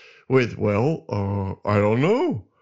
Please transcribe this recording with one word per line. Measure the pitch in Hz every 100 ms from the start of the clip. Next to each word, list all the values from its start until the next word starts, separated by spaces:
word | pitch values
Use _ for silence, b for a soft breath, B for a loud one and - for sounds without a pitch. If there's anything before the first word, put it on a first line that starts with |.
| B B B
with, | 131 117 -
"Well, | 104 104 139 165 -
uh, | 104 98 101 95 - -
I | 104
don't | 104 117
know. | 160 247 349 135 - _